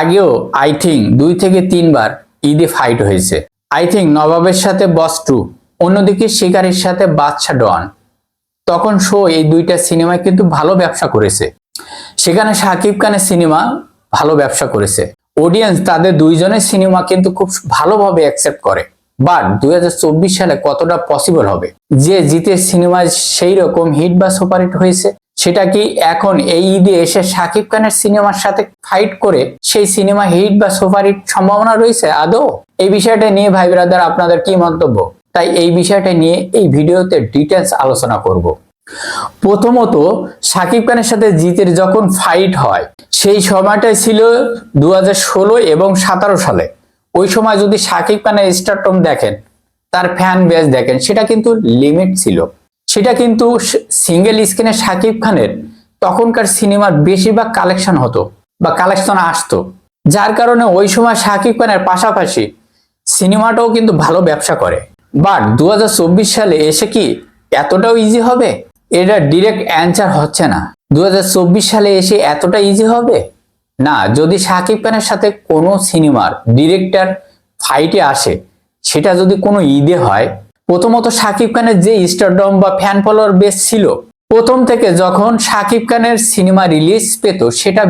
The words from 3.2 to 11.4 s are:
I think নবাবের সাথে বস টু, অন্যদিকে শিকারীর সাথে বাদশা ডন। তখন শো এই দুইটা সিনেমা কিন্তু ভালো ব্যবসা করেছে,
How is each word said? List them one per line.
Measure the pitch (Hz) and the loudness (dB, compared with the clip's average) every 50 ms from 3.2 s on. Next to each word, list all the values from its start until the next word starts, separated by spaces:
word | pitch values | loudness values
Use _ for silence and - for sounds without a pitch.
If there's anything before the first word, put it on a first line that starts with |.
| 95 - - 78 - - _ _ _ _ 147 151 | 0 -2 -4 -4 -6 -10 _ _ _ _ -4 -2
I | 175 175 | 0 0
think | 190 208 180 151 147 151 | 0 0 2 2 2 2
নবাবের | 151 156 165 170 170 185 180 185 190 | 2 2 2 2 2 0 0 0 -2
সাথে | 196 185 185 196 180 165 165 | -2 0 0 0 0 2 0
বস | 160 160 160 - - | 0 -2 -4 -6 -4
টু, | - 135 113 92 - - - _ _ _ _ 175 | -2 -2 -2 -2 -6 -12 -20 _ _ _ _ 0
অন্যদিকে | 175 190 202 196 190 196 185 226 214 220 - | 0 2 2 2 2 2 0 0 -2 0 0
শিকারীর | 208 180 185 190 185 185 180 185 - | 0 2 2 2 0 0 -2 -2 -2
সাথে | - 180 180 196 175 151 147 | -4 -2 0 0 0 0 0
বাদশা | 143 143 147 - - - 151 127 | 0 -2 -2 -4 -6 -4 -2 0
ডন। | 113 101 87 82 85 - - _ _ _ _ _ _ _ _ _ _ _ _ _ _ | 0 0 0 -2 -4 -10 -16 _ _ _ _ _ _ _ _ _ _ _ _ _ _
তখন | - 170 170 202 214 208 190 190 | -2 -2 0 0 0 0 0 0
শো | 185 208 202 196 175 160 | 0 0 2 2 2 2
এই | 160 156 151 | 0 2 2
দুইটা | 160 165 170 180 180 175 175 - | 2 0 2 0 -2 -2 -2 -2
সিনেমা | 180 165 165 170 180 | 0 0 0 0 0
কিন্তু | 175 175 202 185 185 208 170 160 | 0 0 0 2 2 2 0 0
ভালো | 143 151 165 190 190 | 0 0 0 2 0
ব্যবসা | 175 160 - - 170 156 - | 0 -2 -2 -4 -4 -2 0
করেছে, | 110 104 95 - - | 0 0 0 -2 -4